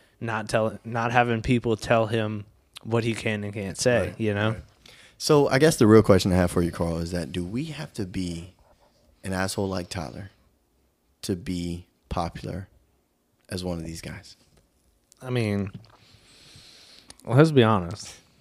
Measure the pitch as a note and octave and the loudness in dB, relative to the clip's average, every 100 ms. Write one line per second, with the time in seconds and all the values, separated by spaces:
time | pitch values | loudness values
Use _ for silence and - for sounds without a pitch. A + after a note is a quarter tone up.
0 | _ - A#2 A2 G#2 A2+ A2 G2+ A#2 A#2 | _ -12 -6 -6 -2 0 0 -4 -8 -4
1 | A#2+ B2 A#2+ A2+ G#2+ A#2+ A#2 A2 - A#2 | 2 2 2 0 0 0 0 -2 2 2
2 | G#2+ A#2 G#2+ G#2+ - _ _ - A2+ A#2 | 2 -2 -2 -6 -12 _ _ -16 -2 -2
3 | A#2 A2 A2+ G#2+ G#2 G#2+ F#2+ E2 B2 A#2 | 0 -4 -4 -4 -6 -8 -8 -2 2 2
4 | F2+ F#2+ G#2+ G2+ G#2+ A2+ - _ - - | 0 -4 -2 0 -2 -2 -12 _ -20 -20
5 | - - - D3+ C#3 C3+ D#3 - G#2+ A2 | -20 -8 2 4 4 4 4 6 8 10
6 | G#2 F#2+ G2+ F2+ F2+ F#2 E2+ - E2+ E2 | 10 6 6 2 2 2 -2 -2 -4 -4
7 | E2+ F2 C#2 F2+ F2 A#2 D#3+ C#3+ D#3 - | -4 -6 -6 -8 -6 -8 -8 -10 -12 -10
8 | F#2 G2 F2+ E2+ F2+ _ _ _ _ _ | -8 -6 -6 -8 -14 _ _ _ _ _
9 | _ _ G2 F#2+ F#2+ - G2 F#2 F2+ F#2 | _ _ -8 -4 -4 -4 -4 -6 -8 -10
10 | C#2 - G2+ _ _ _ _ _ _ _ | -10 -12 -18 _ _ _ _ _ _ _
11 | _ _ - F2+ - F2 F2 F2+ - _ | _ _ -8 -6 -6 -6 -6 -8 -14 _
12 | - F2+ E2+ - - F2+ F#2+ _ _ _ | -8 -6 -6 -8 -12 -12 -14 _ _ _
13 | _ _ _ _ - F2+ F2+ E2+ E2 E2 | _ _ _ _ -14 -10 -6 -8 -8 -12
14 | D#2 D2+ - - _ _ _ _ _ _ | -14 -16 -18 -20 _ _ _ _ _ _
15 | _ _ C3 B2 G#2+ G2+ G2 - - _ | _ _ -6 -4 -2 -2 -6 -10 -20 _
16 | _ _ _ _ - - - - - - | _ _ _ _ -20 -20 -20 -20 -20 -20
17 | _ - - B2 D#3+ C#3 A2 G#2 E2+ - | _ -18 0 4 6 6 4 2 -2 -10
18 | - - _ _ | -14 -20 _ _